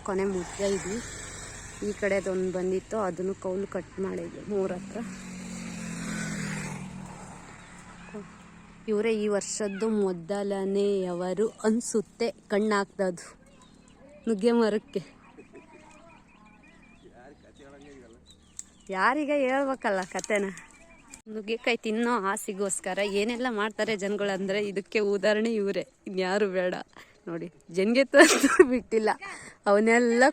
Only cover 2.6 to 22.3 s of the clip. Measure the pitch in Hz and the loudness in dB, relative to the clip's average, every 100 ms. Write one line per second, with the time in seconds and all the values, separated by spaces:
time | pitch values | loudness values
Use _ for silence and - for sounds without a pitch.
2.6 | 185 190 - 220 190 170 185 196 190 185 | -2 -2 -2 -2 -2 -2 -4 -4 -4 -4
3.6 | 196 190 - - 190 180 170 - - 202 | -4 -6 -8 -6 -6 -6 -8 -10 -4 -2
4.6 | 190 185 - 214 240 - - - - - | -2 -4 -8 -10 -10 -10 -14 -14 -12 -12
5.6 | - - - - - - - 50 50 50 | -10 -10 -10 -8 -8 -6 -6 -6 -6 -6
6.6 | 50 - - - - - - - - - | -6 -8 -10 -12 -14 -14 -16 -16 -18 -18
7.6 | - - - - - 214 190 - - - | -20 -20 -20 -18 -16 -14 -14 -18 -20 -20
8.6 | - - - 208 226 220 208 202 - - | -20 -10 -2 0 2 2 2 0 -2 -4
9.6 | 208 196 220 214 190 175 165 202 202 196 | -4 -2 0 2 2 0 -4 -4 -2 -2
10.6 | 196 196 202 196 185 175 180 185 214 - | 0 2 2 2 -2 -2 -2 0 -2 0
11.6 | 220 226 - 220 - - 233 - - 202 | 2 2 0 -4 -4 -4 -6 -6 -2 0
12.6 | 214 202 196 - 185 175 - - - - | 2 0 -2 -2 -2 -4 -10 -20 -20 -20
13.6 | - - - - - - 233 202 233 233 | -20 -20 -20 -20 -20 -8 -4 0 4 4
14.6 | 220 208 - 196 - - - - - - | 4 2 -4 -8 -8 -14 -20 -20 -20 -20
15.6 | - - 320 311 330 311 - - - - | -20 -20 -20 -20 -20 -20 -20 -20 -20 -20
16.6 | - - - - 180 - - - - - | -20 -20 -20 -20 -20 -20 -20 -20 -20 -20
17.6 | 139 143 143 135 117 117 - - - - | -20 -20 -20 -20 -20 -20 -20 -20 -20 -18
18.6 | - - - 190 214 285 285 294 254 269 | -18 -18 -8 2 2 4 2 2 2 2
19.6 | 269 269 226 190 180 190 - 208 196 180 | 0 -2 0 0 -2 -6 -2 0 0 -6
20.6 | - - - - - - 220 214 202 226 | -16 -20 -20 -20 -20 -20 -14 -10 -6 -4
21.6 | 254 233 220 220 240 240 190 | -2 -2 -2 0 0 0 0